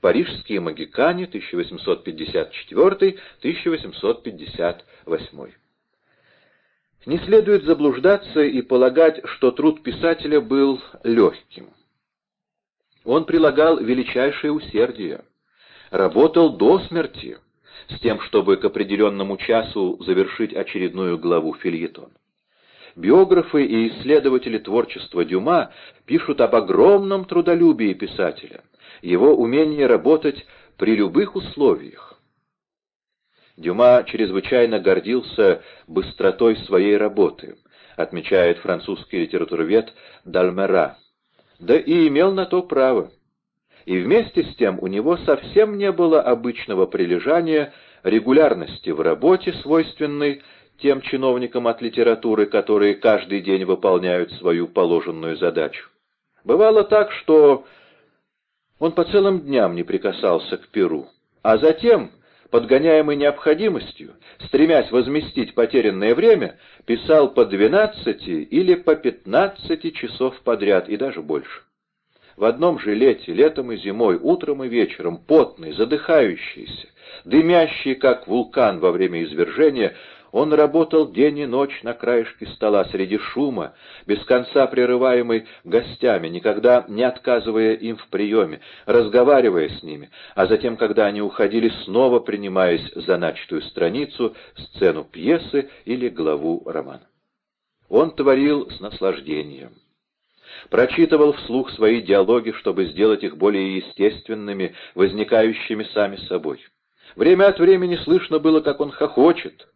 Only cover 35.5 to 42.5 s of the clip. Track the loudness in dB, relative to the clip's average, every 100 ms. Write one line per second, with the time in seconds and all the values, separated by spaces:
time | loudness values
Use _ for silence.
35.5 | 2 -4 -20 _ -6 -6 -2 -2 2 0
36.5 | 0 -2 0 2 2 0 0 0 -2 -20
37.5 | -20 _ _ _ -8 -8 -8 -2 2 2
38.5 | 0 -4 -6 -6 -10 -8 -6 -4 -4 -6
39.5 | -4 0 0 0 _ -20 _ -6 0 0
40.5 | 0 0 0 0 -6 _ _ _ _ _
41.5 | _ 0 0 2 2 2 2 0 0 -2